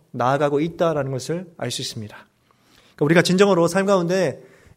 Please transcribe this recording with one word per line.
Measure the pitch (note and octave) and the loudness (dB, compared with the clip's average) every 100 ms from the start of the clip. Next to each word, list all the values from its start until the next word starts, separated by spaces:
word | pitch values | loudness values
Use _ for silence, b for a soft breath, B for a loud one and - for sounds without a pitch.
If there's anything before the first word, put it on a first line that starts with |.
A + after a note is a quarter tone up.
| _ | _
나아가고 | B2+ B2 C#3+ D3 C#3+ | -2 0 2 0 0
있다라는 | E3 E3+ E3+ D3 C3+ | -2 0 0 0 -4
것을 | B2+ - E3+ F#3 - | -6 -6 -8 -10 -10
알 | B2 | -8
수 | B2+ | -8
있습니다. | B2 A#2+ G#2 | -8 -10 -14
그러니까 | - - _ _ _ _ _ _ - D3 | -18 -20 _ _ _ _ _ _ -4 2
우리가 | E3+ | 2
진정으로 | E3+ F#3 G3+ F3 E3+ | 2 4 4 4 2
삶 | F#3+ G3 | 0 2
가운데 | G3 E3+ F#3+ D#3 - b b b | 0 0 -2 -2 -6 b b b